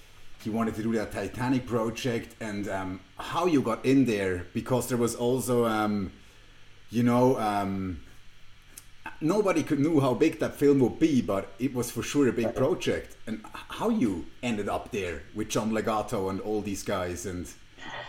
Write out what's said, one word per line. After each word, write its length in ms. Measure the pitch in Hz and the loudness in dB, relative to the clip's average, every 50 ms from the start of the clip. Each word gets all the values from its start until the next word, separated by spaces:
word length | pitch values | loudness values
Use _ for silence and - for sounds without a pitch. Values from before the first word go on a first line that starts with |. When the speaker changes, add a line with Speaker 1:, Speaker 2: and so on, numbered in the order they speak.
| - - - - - - - - - | -20 -20 -20 -16 -14 -14 -14 -10 -6
Speaker 1:
he 60 | 113 | -4
wanted 260 | 104 113 113 110 101 | -2 -2 -2 -2 -2
to 60 | 110 104 | -2 -2
do 80 | 113 113 | -2 0
that 160 | 113 104 98 - | 0 -2 -2 -4
Titanic 540 | 110 101 95 - 120 127 123 139 127 123 | -6 -6 -6 -4 -2 0 0 0 0 0
project. 680 | - 113 117 110 117 113 - - 127 117 117 - - - - | 0 -2 0 0 -2 -2 -2 -2 -2 -2 -2 -4 -8 -10 -10
And, 280 | 113 107 101 101 98 104 | -8 -6 -4 -4 -4 -4
um, 320 | 95 95 95 92 95 98 - - - - | -4 -4 -4 -6 -8 -8 -12 -16 -14 -12
how 260 | - - - 165 170 | -10 -6 -2 0 2
you 140 | 180 160 135 | 4 4 4
got 240 | 117 117 110 - - | 4 2 0 0 2
in 200 | 123 135 139 131 | 4 6 6 6
there, 400 | 117 110 101 98 95 92 90 87 - - | 4 2 2 0 0 0 -2 -4 -6 -6
because 320 | 117 - - 127 120 120 - | -6 -2 0 0 0 2 0
there 80 | 131 | 0
was 180 | 117 120 113 117 | 2 2 0 0
also, 500 | - 120 120 127 131 113 123 123 120 117 | 0 0 2 2 0 0 2 2 4 4
um, 460 | 113 110 110 107 104 104 104 98 87 - - - - - - - - - - - - - - - - | 4 2 2 2 2 2 0 -2 -4 -8 -12 -20 -20 -20 -20 -20 -20 -20 -20 -20 -20 -20 -20 -16 -4
you 120 | 104 117 120 | 0 2 4
know, 360 | 120 120 123 127 127 131 113 | 4 6 6 6 6 4 2
um, 640 | 113 107 104 101 101 98 98 95 95 92 87 80 - - - - - - - - - - - - - - - - - - - - - - - - | 2 0 0 0 0 0 -2 -4 -4 -4 -6 -8 -10 -16 -18 -18 -18 -18 -18 -18 -18 -18 -20 -20 -20 -20 -20 -20 -20 -20 -18 -16 -14 -14 -10 -4
nobody 420 | 156 151 185 214 202 190 175 165 139 | -2 0 2 2 2 2 2 2 2
could 180 | - 151 139 | 0 2 2
knew 200 | 139 160 170 143 | 2 4 4 4
how 140 | 135 127 123 | 4 4 4
big 240 | 107 151 160 156 - | 4 4 2 2 2
that 160 | 139 113 - | -2 -4 0
film 240 | - 147 143 143 139 | 4 4 6 6 6
would 200 | 127 107 95 - | 6 4 4 2
be, 220 | 156 160 147 123 | 2 4 4 2
but 320 | 95 - 101 98 - - - - | 2 2 0 -2 -2 -4 -6 -4
it 160 | 123 139 123 | -4 -2 -2
was 160 | 123 113 - | -2 -4 -2
for 120 | - 117 110 | -4 -6 -6
sure 260 | - - 147 143 120 | -2 2 4 4 4
a 40 | 107 | 4
big 140 | 117 117 | 2 0
Speaker 2:
Right. 100 | 110 - | -2 0
Speaker 1:
project. 600 | 104 127 139 185 - - 139 101 80 - - - - - | 0 2 2 0 0 0 0 -2 -2 -4 -8 -14 -14 -8
And 140 | - 110 110 | -8 -8 -8
h-, 220 | - - - - - - - - | -8 -12 -16 -16 -14 -14 -8 -4
how 100 | 170 220 | -2 0
you 340 | 240 214 135 107 92 82 - - - - - | 2 2 2 0 0 -2 -6 -10 -12 -8 -4
ended 280 | 123 113 104 101 110 | -4 -2 -2 -2 -2
up 220 | 90 90 - - - | -4 -4 -4 -6 -6
there 320 | 104 92 87 82 71 - - - | -4 -4 -4 -6 -8 -10 -10 -6
with 160 | 104 110 - | -6 -6 -2
John 240 | - 131 110 110 110 | -2 0 0 2 0
Legato 560 | 110 98 117 110 107 104 - - 107 95 95 | 0 0 0 0 0 0 -2 -2 -2 -2 -2
and 100 | 98 92 | -2 -4
all 220 | 98 104 107 107 98 | -2 -2 -2 -2 -2
these 200 | 104 101 98 - | -2 -4 -4 -2
guys 440 | - 104 92 90 90 90 82 - | -2 -2 -2 -2 -2 -4 -6 -6
and 200 | 104 90 90 82 - - - - - - - - - - - - | -6 -6 -6 -8 -10 -12 -18 -20 -20 -20 -16 -14 -12 -12 -12 -12